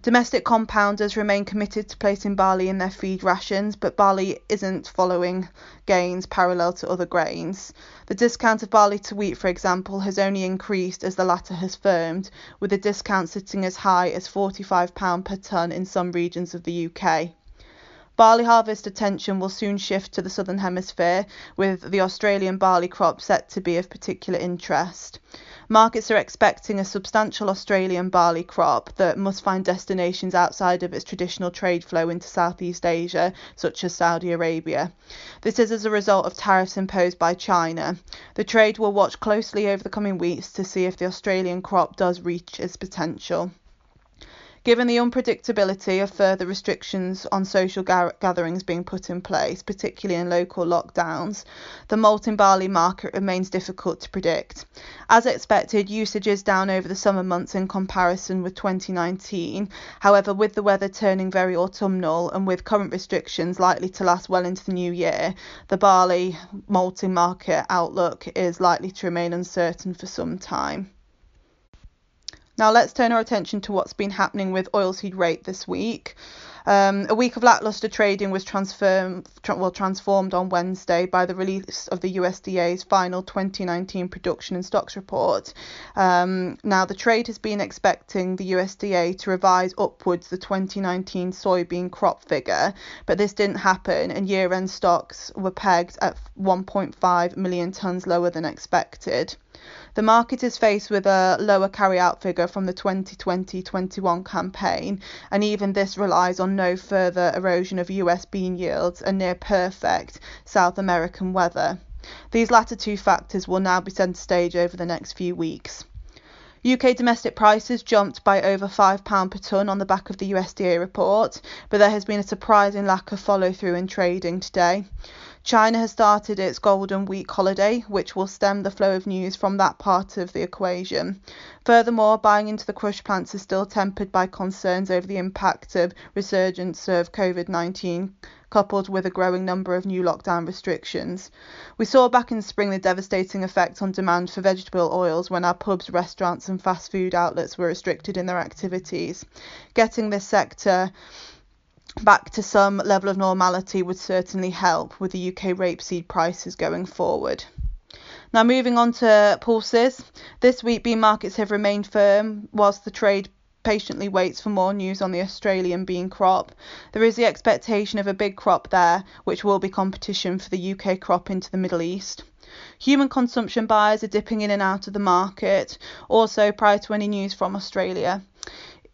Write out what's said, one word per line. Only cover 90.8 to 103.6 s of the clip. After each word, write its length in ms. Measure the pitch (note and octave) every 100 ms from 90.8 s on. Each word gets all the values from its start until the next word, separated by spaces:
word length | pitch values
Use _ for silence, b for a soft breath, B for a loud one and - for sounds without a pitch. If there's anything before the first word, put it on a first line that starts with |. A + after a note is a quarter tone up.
nineteen 520 | F#3+ F3+ F#3 F#3 F3+
soybean 580 | F#3 G3+ F3+ E3+ F3 F3+
crop 340 | - F#3+ -
figure, 480 | - D3+ - E2 F#3 B B B
but 140 | - G3
this 160 | G#3
didn't 220 | G3+ G3+ F#3+
happen, 540 | F#3+ F#3 - D#3 E3
and 160 | F#3 F#3+
year-end 440 | F#3+ F#3 F#3 F#3+
stocks 600 | - F#3 F3 - - - -
were 160 | F#3
pegged 460 | F#3 G3+ F3 F3 -
at 160 | F#3 - -
one 300 | - F#3+ F#3
point 300 | F#3+ G3+ F3
five 420 | - F3+ F3 F3 -
million 340 | F#3+ F3 F3
tonnes 360 | F#3+ G3 F3+ F#3
lower 240 | F3 F3
than 160 | E3+ D#3+
expected. 920 | - - F3 - - - - - - _ B B B B
The 80 | -
market 420 | A3 A3+ A#3 B3+
is 140 | B3 -
faced 320 | A3 G#3 -
with 160 | G3+ G3
a 320 | F#3+ F#3 F3+
lower 280 | G#3+ G3 G3
carry-out 520 | G3+ G3 F3+ F3 -
figure 260 | F#3+ F3 E3+
from 180 | G3+ F#3
the 80 |
twenty 400 | F3+ G3+ F#3+ F#3+
twenty 480 | - - F3+ F#3 F#3